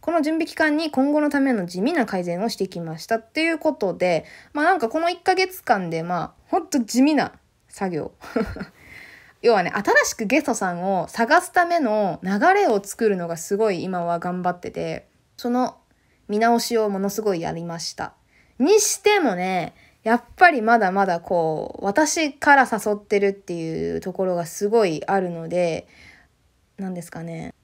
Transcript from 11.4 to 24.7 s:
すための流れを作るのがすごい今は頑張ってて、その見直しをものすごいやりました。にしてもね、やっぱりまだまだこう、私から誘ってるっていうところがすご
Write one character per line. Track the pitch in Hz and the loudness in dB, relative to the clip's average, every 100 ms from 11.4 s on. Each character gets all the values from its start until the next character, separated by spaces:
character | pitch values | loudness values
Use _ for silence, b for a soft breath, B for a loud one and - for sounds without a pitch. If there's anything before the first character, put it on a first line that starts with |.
す | 349 | 2
た | - | 0
め | 349 339 | 2 2
の | 262 214 202 165 | 2 2 0 -2
流 | 180 202 302 | -2 2 4
れ | 392 381 | 4 4
を | 208 | 2
作 | 196 - 220 | -2 -2 0
る | 196 | 0
の | 170 | -4
が | 165 | -8
す | - 202 | -4 0
ご | 220 | 0
い | 180 | 0
今 | 170 185 | -4 -4
は | 170 170 | -2 -4
頑 | 175 180 | -4 -4
張 | 180 | -4
っ | 180 | -4
て | - | -8
て、 | 151 165 160 _ _ _ - | -8 -8 -8 _ _ _ -10
そ | 247 | -2
の | 247 254 - _ _ _ _ _ | 0 -2 -4 _ _ _ _ _
見 | 208 | 0
直 | 226 233 | 4 2
し | - 233 | 2 0
を | 214 | 0
も | 196 | 0
の | 196 | -4
す | 196 | -2
ご | 208 | -2
い | 180 | -2
や | 160 | -4
り | 165 | -6
ま | 170 170 | -8 -8
し | - | -10
た。 | - - _ b b b b | -10 -12 _ b b b b
に | 269 427 | 4 4
し | 403 - | 4 0
て | - 415 | 2 2
も | 302 180 | 2 -2
ね、 | 185 185 156 b b b | -2 -2 -4 b b b
や | - 240 | 0 0
っ | - - | -2 4
ぱ | 349 | 6
り | 294 | 6
ま | 214 233 | 4 4
だ | 196 | 4
ま | 196 190 | 2 0
だ | 170 | 0
こ | 170 180 160 156 - - | -2 0 0 -2 -8 -6
う、 | |
私 | 196 196 302 339 311 | -2 2 2 0 -2
か | 269 - 277 | -2 4 6
ら | 254 | 6
誘 | 220 214 | 0 -2
っ | 208 | -4
て | 208 202 | 0 0
る | 196 | 2
っ | |
て | 196 - | -2 -8
い | 170 160 160 165 165 | -6 -6 -4 -4 -4
う | |
と | 185 | -8
こ | 180 | -4
ろ | 185 | -2
が | 175 | -2
す | 165 - | -4 -4
ご | 202 | 0